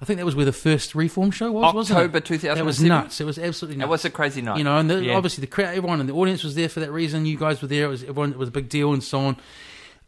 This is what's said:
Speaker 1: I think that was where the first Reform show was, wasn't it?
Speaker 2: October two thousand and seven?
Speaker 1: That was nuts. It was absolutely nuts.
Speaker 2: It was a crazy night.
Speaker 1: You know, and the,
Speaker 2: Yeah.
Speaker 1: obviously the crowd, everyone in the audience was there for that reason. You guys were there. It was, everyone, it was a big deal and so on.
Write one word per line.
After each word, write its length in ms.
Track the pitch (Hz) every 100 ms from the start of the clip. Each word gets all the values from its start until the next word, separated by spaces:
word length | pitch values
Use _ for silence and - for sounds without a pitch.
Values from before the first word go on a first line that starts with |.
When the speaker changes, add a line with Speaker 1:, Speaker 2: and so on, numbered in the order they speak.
Speaker 1:
I 40 | 135
think 100 | 185
that 60 |
was 100 | 175
where 120 | 139 139
the 60 |
first 420 | - 160 151 -
Reform 360 | 156 165 185 196
show 220 | - 233
was, 220 | 214 165
wasn't 240 | 214 208 180
it? 40 |
Speaker 2:
October 180 | 170 160
two 180 | - 160
thousand 280 | 160 156 156
and 80 |
seven? 140 | 127 170
Speaker 1:
That 60 |
was 80 | 160
nuts. 160 | - -
It 40 |
was 140 | 151 147
absolutely 400 | 170 160 156 139
nuts. 80 | 139
Speaker 2:
It 40 |
was 140 | 160 175
a 40 |
crazy 300 | - 147 139
night. 160 | 117 151
Speaker 1:
You 80 |
know, 140 | 143 147
and 100 | 160
the, 140 | 185
Speaker 2:
Yeah. 100 | 127 123
Speaker 1:
obviously 260 | 175 -
the 40 | 135
crowd, 280 | - 185
everyone 260 | 185 175 156
in 60 | 131
the 80 |
audience 280 | 151 190 185
was 120 | 156
there 160 | 147 165
for 100 | 160
that 100 | 151
reason. 360 | 160 160 156 156
You 100 | 147
guys 240 | 156 143
were 80 | 139
there. 160 | 147
It 40 | 147
was, 140 | 127
everyone, 280 | 127 139 143
it 60 | 131
was 100 | 123
a 40 |
big 160 | 139 127
deal 220 | 147 143
and 100 | 139
so 160 | - 135
on. 160 | 135 131 - - - - - -